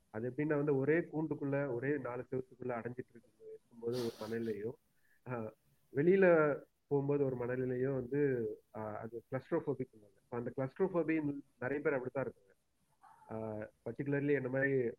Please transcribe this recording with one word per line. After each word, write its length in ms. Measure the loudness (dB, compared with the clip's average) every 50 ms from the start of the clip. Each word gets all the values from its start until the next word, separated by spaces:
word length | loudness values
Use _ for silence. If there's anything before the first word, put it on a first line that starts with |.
| _ _
அது 200 | -8 -6 -6 -4
எப்படின்னா 260 | -2 -2 0 0 2
வந்து 220 | 2 2 2 2
ஒரே 200 | 2 4 4 4 4
கூண்டுக்குள்ள, 760 | 2 0 -2 -4 -2 -2 -2 -2 -2 -2 0 0 0 -2 -2
ஒரே 240 | -2 0 0 0
நாலு 280 | 0 -2 -4 -6 -6 -6 -6
செவத்துக்குள்ள 360 | -6 -6 -6 -6 -10 -8 -6
அடைஞ்சிட்டு 440 | -4 -4 -4 -6 -8 -8 -10 -12 _
இருக்கு-, 300 | -16 -20 -20 _ _ -20
இருக்கும்போது 640 | -18 -18 -18 -18 _ _ -14 -8 -4 -4 -2 -2 -2
ஒரு 80 | -4 -4 -6
மனநிலையும், 560 | -6 -6 -4 -2 -2 -2 -4 -2 -4 -6 -8 -8 _ _ _ _ _ _ _ _ -8 -6 -6
ஆ, 180 | -4 -6 -6 -10 _ _ _ _ _ _ _ 0
வெளியில 600 | 4 6 6 8 8 8 8 8 8 6 4 2 0 -6 -14 _ _ _
போகும்போது 380 | 0 0 2 2 2 2 2 2
ஒரு 100 | 0 0
மனநிலையும் 580 | -2 -2 -2 -2 -2 -2 -2 0 0 0 0 0
வந்து, 540 | -2 -2 -2 0 2 2 2 2 0 0 -2 -4 -6 _ _ -10
ஆ, 60 | -8
அது 420 | -8 -6 -6 -8 -10 -10 -10 -12 -10 -6
claustrophobic 560 | -6 -6 -4 -2 -2 -2 -2 -2 -4 -4 -4 -8
சொல்லுவாங்க. 300 | -10 -20 -20 -20 _ _ _ -8
அந்த 220 | -6 -6 -4 -4 -4
claustrophobic 800 | -4 -6 -4 -2 -2 0 0 2 0 2 2 2 0 0 -2 -4 -6 -8 _ _ -6
நிறைய 220 | -4 -2 -2 0
பேர் 120 | 0 0 0
அப்படித்தான் 320 | 0 -2 -2 -2 -4 -4
இருக்காங்க. 300 | -4 -6 _ _ _ -20 _ _ _ _ _ _ _ _ _ -20 -20 -20 -20 -14 -10
ஆ, 360 | -8 -8 -6 -6 -6 -8 -8 -10 -12 _ -10
particularly 480 | -10 -6 -6 -2 0 0 0 2 2 2
என்ன 160 | 2 2 0
மாதிரி 400 | 0 0 2 2 2 2 2 0 -2